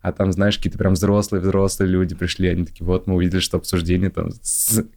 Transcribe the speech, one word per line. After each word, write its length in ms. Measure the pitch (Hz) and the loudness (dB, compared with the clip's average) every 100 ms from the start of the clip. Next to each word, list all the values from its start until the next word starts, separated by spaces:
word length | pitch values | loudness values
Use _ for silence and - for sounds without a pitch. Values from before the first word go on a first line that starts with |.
А 120 | 92 | -6
там, 180 | - 98 | 0 0
знаешь, 240 | 90 101 104 | 2 2 2
какие-то 220 | - - | -4 0
прям 140 | 98 | 0
взрослые-взрослые 920 | 92 98 101 101 98 92 95 98 - 95 | 2 2 2 0 -2 0 2 0 0 0
люди 240 | 92 90 | 2 0
пришли. 340 | 82 90 - 92 | -2 -6 0 0
Они 160 | 87 | 0
такие, 220 | 87 - 87 | -4 -6 -2
"Вот, 200 | 92 - | -2 0
мы 80 | 92 | 0
увидели, 240 | 90 92 | 2 0
что 160 | - 90 | -2 -4
обсуждение 520 | - 90 82 90 95 | -2 -2 0 0 0
там 200 | - - - | -2 -6 -8
с 420 | - - - 107 - | -6 -4 0 -2 -2